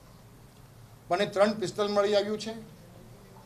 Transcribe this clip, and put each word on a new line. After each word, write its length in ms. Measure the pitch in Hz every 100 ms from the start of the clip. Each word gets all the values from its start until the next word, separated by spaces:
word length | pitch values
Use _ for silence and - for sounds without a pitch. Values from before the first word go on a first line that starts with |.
| - - - - - - - - - - -
પણ 140 | 175
એ 40 | 208
ત્રણ 260 | 190 208
પિસ્તલ 360 | 214 180 - 202
મળી 280 | 202 202 202
આવ્યું 220 | 202 214
છે 140 | 220 226 - - - - - - - -